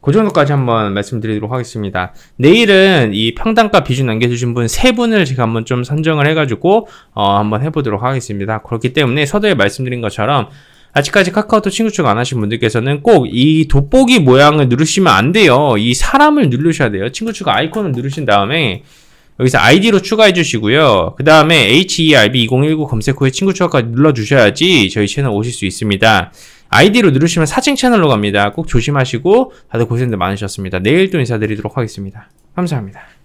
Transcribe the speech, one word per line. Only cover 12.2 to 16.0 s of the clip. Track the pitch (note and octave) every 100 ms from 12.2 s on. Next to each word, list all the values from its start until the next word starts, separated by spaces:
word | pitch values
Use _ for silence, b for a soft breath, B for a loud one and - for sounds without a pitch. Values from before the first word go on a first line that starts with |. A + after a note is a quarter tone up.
| B2 B2+
분들께서는 | G#2 A#2 A#2 A#2 B2+ C#3+
꼭 | A3+ G3 B2
이 | A#2 C#3 D#3 D3
돋보기 | C#3 C#3 C4 B3+ B3
모양을 | C3+ C3 D3 D3+ C#3
누르시면 | A#2+ D#3 - F3+
안 | F#2+ A#2+
돼요. | F#3+ F#3 B2 D3 G#2+
이 | A2+
사람을 | B2